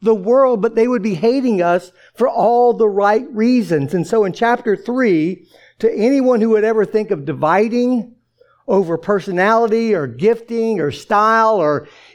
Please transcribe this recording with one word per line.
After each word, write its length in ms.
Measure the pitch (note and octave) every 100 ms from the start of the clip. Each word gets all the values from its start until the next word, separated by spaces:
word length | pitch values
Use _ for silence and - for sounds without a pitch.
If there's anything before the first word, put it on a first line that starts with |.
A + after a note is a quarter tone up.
the 120 | G3+
world, 460 | A3 F#3 B3 C4+ A#3
but 140 | A3+
they 120 | A3+ A#3
would 160 | B3
be 120 | G3+
hating 480 | E3+ A3+ C4 B3+ G3+
us 300 | E3+ F3 - _ _
for 140 | - B3
all 460 | - G3 A#3+ A#3+
the 140 | G3 G#3+
right 380 | G3 G3+ G#3+ C4
reasons. 640 | A3+ A3+ B3+ F#3 D#3+ C#3
And 120 | F#3 E3
so 180 | A3+
in 100 | G3+
chapter 420 | E3+ A#3 A#3+ A#3+ G3
three, 680 | - B3 B3 E3+ D#3 F#3+ _ _ _ -
to 120 | A3
anyone 520 | - A3 C#4 B3+ B3
who 80 | A3+
would 140 | A3
ever 200 | G#3+ A3
think 260 | G3+ G#3+ G#3+
of 140 | F3
dividing 920 | C#3+ C3 D3+ F#3 A#3 A#3+ B3 B3+ - - _ _ _ _ -
over 320 | F#3+ E3+ E3
personality 960 | F3+ G3+ G3 F3+ F#3+ A3+ A#3 A3+ A3+
or 120 | G3 C#3
gifting 760 | A#2 G3 A3+ - A#3 A3+ G#3
or 100 | D3
style 680 | - - G#3 G#3+ A3+ A3 G#3+
or 320 | D3+ D3 - - -